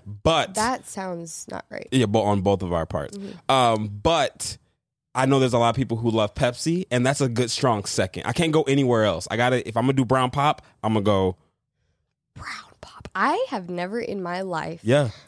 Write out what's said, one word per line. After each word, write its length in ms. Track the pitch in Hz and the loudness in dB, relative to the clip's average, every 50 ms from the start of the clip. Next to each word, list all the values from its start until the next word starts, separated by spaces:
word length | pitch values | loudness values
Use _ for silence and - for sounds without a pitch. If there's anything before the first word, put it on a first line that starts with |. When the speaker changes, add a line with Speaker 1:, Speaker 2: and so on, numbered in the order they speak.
| - | -10
Speaker 1:
but 480 | 101 104 - - 160 165 147 123 196 190 | -16 -8 -2 0 0 2 2 0 -2 -2
Speaker 2:
That 320 | 214 214 247 262 - - - | -2 -2 -2 -2 -4 -8 -12
sounds 580 | - 196 190 185 175 170 170 165 - - - - | -12 -10 -10 -8 -10 -10 -10 -12 -14 -14 -14 -12
not 140 | - - - - | -14 -14 -12 -12
right. 180 | - - - - | -14 -14 -8 -2
Speaker 1:
Yeah, 160 | - 131 117 | 0 0 2
but 160 | 101 104 113 | 2 2 2
on 180 | 101 104 101 98 | 2 2 2 2
both 200 | 92 101 98 92 | 2 2 2 2
of 100 | 95 85 | 0 -2
our 140 | 87 82 80 | -2 -2 -2
parts. 300 | - - 76 71 - - | -2 -4 -6 -6 -8 -10
Speaker 2:
Mm-hmm. 340 | - 196 - - - - - | -14 -14 -14 -16 -8 -2 0
Speaker 1:
Um, 380 | 135 131 123 117 113 107 107 101 104 101 | 2 4 4 4 2 0 -2 -4 -6 -2
but 560 | - 160 165 156 135 - - - - - - - _ _ _ _ _ _ _ _ _ _ - | 0 2 2 2 0 -2 -4 -6 -10 -10 -10 -12 _ _ _ _ _ _ _ _ _ _ -2
I 100 | 127 135 | 0 2
know 120 | 131 139 135 | 4 4 4
there's 120 | 131 123 123 | 4 4 4
a 40 | 117 | 4
lot 120 | 117 117 | 4 2
of 60 | 113 | 2
people 200 | 139 127 - 117 113 | 0 -2 -2 -2 -2
who 120 | 117 117 | 0 0
love 240 | 110 113 107 104 - | 2 2 2 0 0
Pepsi, 500 | - 135 123 123 - - 160 170 180 180 - | 0 0 0 0 -2 -2 -2 -2 -2 -2 0
and 160 | 123 123 123 | 0 2 2
that's 140 | 131 147 - | 2 2 2
a 60 | 139 123 | 0 0
good, 220 | 117 120 123 110 | 0 0 0 0
strong 340 | - - - 127 113 104 101 | 0 0 2 2 2 2 -2
second. 380 | - - - 95 92 - 87 - | -2 -2 -2 -2 -2 -4 -6 -6
I 60 | 110 | -4
can't 200 | 120 - 170 165 | -2 0 0 2
go 100 | 151 160 147 | 2 2 2
anywhere 400 | 135 139 143 135 123 120 110 107 | 2 2 2 4 4 4 4 4
else. 220 | 101 85 80 - - | 2 0 -2 -4 -4
I 60 | 110 113 | -2 0
gotta, 280 | 120 127 127 120 - | 2 2 2 0 -2
if 100 | - 107 | -2 -2
I'm 80 | 113 120 | 0 2
gonna 80 | 131 135 | 2 2
do 100 | 135 127 | 2 2
brown 260 | 104 131 131 127 123 | 2 2 2 2 0
pop, 300 | - 143 143 151 147 - - - _ _ | 0 0 0 0 0 -2 -6 -20 _ _
I'm 100 | - 110 113 | -2 0 0
gonna 100 | - 98 | 2 4
go 320 | 107 101 95 95 92 92 - _ _ _ _ _ _ _ _ _ _ _ _ _ _ _ _ _ _ - | 4 4 4 2 0 -2 -4 _ _ _ _ _ _ _ _ _ _ _ _ _ _ _ _ _ _ -20
Speaker 2:
Brown 380 | - - - - - - - - _ | -16 -14 -14 -14 -14 -16 -18 -20 _
pop. 280 | - - - - - - - | -20 -20 -20 -20 -16 -10 -4
I 300 | 190 214 269 330 440 523 523 | -2 -2 0 0 -2 -2 -4
have 180 | 269 202 180 175 | -6 -8 -8 -6
never 320 | 175 175 180 190 214 240 | -6 -6 -6 -6 -6 -6
in 220 | - - 202 196 | -6 -6 -6 -6
my 180 | 180 175 175 185 | -6 -6 -6 -6
life 400 | 196 185 170 156 151 165 165 165 | -6 -4 -4 -6 -6 -6 -8 -4
Speaker 1:
Yeah. 280 | - 107 131 147 139 110 - - - | 0 2 2 2 2 0 -4 -10 -18